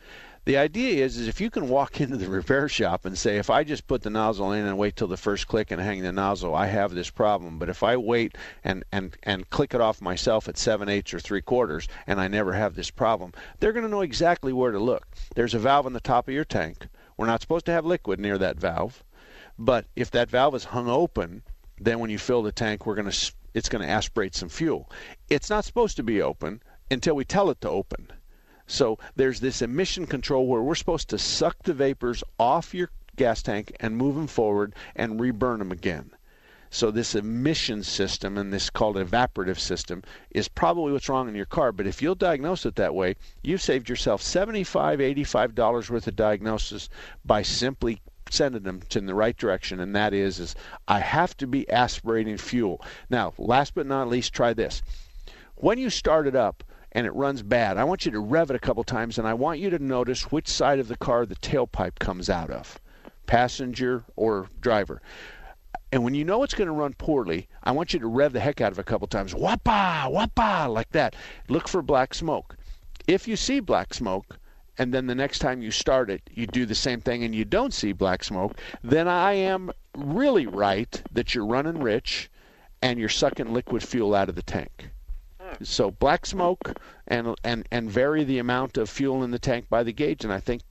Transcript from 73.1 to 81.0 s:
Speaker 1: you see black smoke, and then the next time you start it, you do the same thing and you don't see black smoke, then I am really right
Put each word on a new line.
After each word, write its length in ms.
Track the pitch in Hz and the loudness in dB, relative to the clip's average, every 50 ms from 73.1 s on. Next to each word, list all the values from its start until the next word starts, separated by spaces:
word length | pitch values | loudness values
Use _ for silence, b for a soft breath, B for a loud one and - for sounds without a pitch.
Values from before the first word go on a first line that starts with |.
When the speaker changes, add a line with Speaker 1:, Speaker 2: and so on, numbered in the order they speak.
| 175 190 - 226 | 4 4 2 0
Speaker 1:
you 80 | 220 | -2
see 240 | - - - 269 285 | -2 0 0 0 0
black 340 | 208 - 117 87 98 - - | 2 4 2 2 2 0 -4
smoke, 440 | - 127 98 92 98 - - - - b b b b b b - - | -4 -2 0 0 -2 -4 -6 -14 -20 b b b b b b -4 -2
and 160 | 127 123 123 | 0 0 0
then 120 | 131 131 | 0 0
the 100 | 127 123 | 0 0
next 240 | 127 135 143 - - | 0 0 0 0 0
time 220 | 175 135 127 127 | 0 0 0 0
you 80 | 117 110 | -2 -4
start 400 | 101 - - - 135 131 123 98 | -4 0 2 4 4 4 4 2
it, 120 | 95 90 - - - | -2 -4 -6 -10 -8
you 140 | 113 117 107 | -6 -6 -2
do 180 | - 127 123 | 0 0 0
the 80 | 104 110 | 0 0
same 280 | - - 135 123 113 | 0 0 0 -2 0
thing 220 | - 127 120 120 120 | 0 -2 0 0 -2
and 120 | 113 110 | -2 -2
you 100 | 110 110 | -2 0
don't 280 | 104 175 202 262 185 - | 2 2 2 2 0 -2
see 180 | - - 104 | -2 -2 -2
black 320 | 98 87 98 92 92 92 - | 0 2 2 2 2 2 0
smoke, 340 | - 104 90 95 107 - B B B B B - | -4 -2 -2 -2 -2 -4 B B B B B 0
then 240 | 117 135 160 170 180 | 2 4 4 4 4
I 260 | 180 175 175 196 202 | 4 4 4 4 4
am 380 | 196 190 190 190 190 185 180 - - - _ - | 4 2 2 0 -2 -4 -6 -10 -12 -16 _ -12
really 520 | 135 143 143 151 220 277 294 254 160 135 101 | -8 -4 -2 0 2 4 6 6 4 4 2
right 560 | 90 98 104 101 95 101 120 - - - | 0 2 2 2 2 2 0 -2 -6 -10